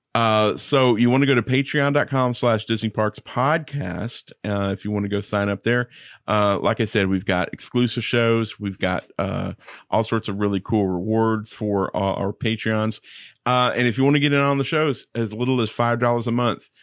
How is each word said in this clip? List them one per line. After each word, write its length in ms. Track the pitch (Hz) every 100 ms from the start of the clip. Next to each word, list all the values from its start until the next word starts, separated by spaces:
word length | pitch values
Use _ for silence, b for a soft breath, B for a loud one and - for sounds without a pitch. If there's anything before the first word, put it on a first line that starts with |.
| _
Uh, 420 | 120 113 107 107 -
so 380 | - 139 127
you 160 | 107 123
wanna 160 | 131 139
go 80 |
to 80 | 123
patreon 500 | 110 135 139 151 143
dot 160 | 143 -
com 260 | 135 123
slash 320 | 120 123 110 -
Disney 220 | 110 110
Parks 300 | 113 107 -
Podcast, 1120 | - 120 135 165 151 143 92 85 113 - - -
uh, 260 | 107 101 98
if 120 | 101
you 80 | 104
wanna 160 | 104 101
go 120 | 101
sign 280 | - 104 101
up 160 | 98
there. 240 | 110 123 123 B B B -
Uh, 280 | 107 104 101
like 200 | 92 110
I 40 |
said, 240 | 107 107 95
we've 160 | 95
got 280 | 98 90 87
exclusive 520 | - - 123 123 120
shows. 560 | - 120 117 113 110 -
We've 180 | 101 92
got, 320 | 92 90 - -
uh, 360 | 98 95 95 - B B B
all 140 | 107
sorts 240 | 110 113 -
of 100 | 101
really 220 | 101 98
cool 260 | - 110 95
rewards 640 | 90 107 113 113 110 107
for, 380 | - 107 98 92 -
uh, 20 |
our 340 | 98 - 98
Patreons. 680 | - 113 110 110 110 110 - B B B B
Uh, 280 | 127 127 123
and 140 | 110 123
if 100 | 113
you 60 |
wanna 160 | 135 147
get 120 | 143
in 60 | 143
on 200 | 139 139
the 60 |
shows, 420 | 135 156 156 127 - 117
as 160 | 110
little 260 | 107 123 127
as 80 | 113
five 280 | - 120 117
dollars 300 | 120 120 117
a 40 |
month. 360 | 120 120 90 - b